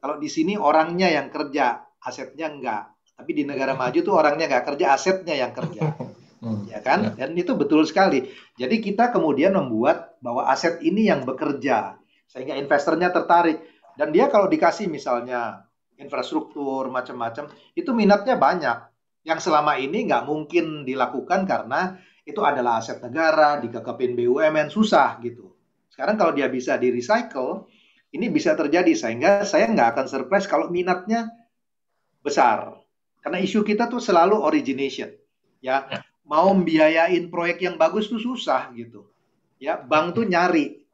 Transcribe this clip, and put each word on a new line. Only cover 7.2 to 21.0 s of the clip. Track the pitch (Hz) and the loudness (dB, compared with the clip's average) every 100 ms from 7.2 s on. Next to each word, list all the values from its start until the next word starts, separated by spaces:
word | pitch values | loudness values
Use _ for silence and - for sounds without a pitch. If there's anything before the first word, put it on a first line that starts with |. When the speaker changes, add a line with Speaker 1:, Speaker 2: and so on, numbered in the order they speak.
| 135 | -6
Speaker 1:
Dan | |
itu | 170 175 220 | -4 -2 0
betul | 143 151 | 2 4
sekali. | 156 - 190 135 - - - _ | 4 4 4 2 -2 -14 -20 _
Jadi | 127 226 | -2 -2
kita | 196 196 233 | -2 0 2
kemudian | 190 160 131 170 185 | 2 0 2 2 2
membuat | 135 110 127 180 - _ | 0 0 2 0 -4 _
bahwa | 123 123 - | -6 -4 0
aset | 135 170 170 156 | 0 0 0 -2
ini | 196 214 | 2 2
yang | 151 123 | 2 -2
bekerja, | - 147 135 131 117 98 92 _ _ _ | -4 -4 -4 0 0 -2 -12 _ _ _
sehingga | 131 131 | -14 -10
investornya | 139 143 147 - 160 180 | -8 0 0 2 0 2
tertarik. | 175 - 170 170 156 - _ _ - | 0 4 4 4 0 -6 _ _ -6
Dan | 151 | 0
dia | 160 - | 2 4
kalau | 214 185 | 4 2
dikasih | 156 170 160 196 | 4 2 0 -6
misalnya | 147 143 123 127 123 117 98 _ _ _ _ | -6 -4 -4 -2 -6 -6 -8 _ _ _ _
infrastruktur, | 139 139 127 156 - 151 139 135 131 | -10 -8 -4 -4 -6 -8 -6 -4 -4
macam-macam, | 127 123 123 117 117 147 - _ | -6 -8 -8 -8 -8 -14 -18 _
itu | - 339 | -8 -2
minatnya | 233 202 208 202 254 | 2 4 4 4 2
banyak. | 135 175 143 117 - _ _ _ 156 | 2 2 -2 -4 -8 _ _ _ -6
Yang | 160 185 | -4 2
selama | 156 147 139 | 2 2 0
ini | 135 185 - | -2 -4 0
nggak | 127 127 | 0 0
mungkin | 156 151 170 160 151 131 | -6 -2 -2 -2 -6 -6
dilakukan | 131 | -2